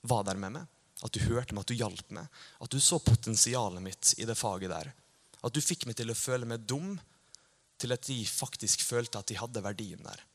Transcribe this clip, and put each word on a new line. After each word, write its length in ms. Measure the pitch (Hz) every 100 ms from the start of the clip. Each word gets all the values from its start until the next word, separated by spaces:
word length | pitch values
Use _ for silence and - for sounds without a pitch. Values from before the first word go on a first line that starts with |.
| 117
var 140 | 117
der 140 | 98 95
med 140 | 95
meg, 100 | 139 180 _ _ -
at 80 | -
du 80 | - 113
hørte 260 | 117 127
meg, 120 | 104
at 80 | 98
du 40 | 120
hjalp 380 | 110 92 - -
meg, 240 | 147 - - -
at 80 | 127
du 80 | 135
så 160 | - 170
potensialet 800 | - 117 - 110 - 123 107 90
mitt 300 | 95 - - -
i 80 | 113
det 100 | 110
faget 340 | 117 95 95
der. 160 | 80 78 - _ _ _ -
At 80 | 120
du 80 | 151
fikk 240 | - 175 123
meg 100 | 113
til 100 | 113
å 80 | 113
føle 320 | - 127 117
meg 160 | 117
dum, 320 | 110 135 185 196 - _ _ - _ _ _ _
til 160 | 120
at 140 | 123 -
de 100 | 131 107
faktisk 560 | - - - 104 -
følte 380 | - 120 120 104
at 100 | -
de 80 | 104
hadde 240 | 117 117
verdien 400 | 98 104 104 -
der. 180 | - - -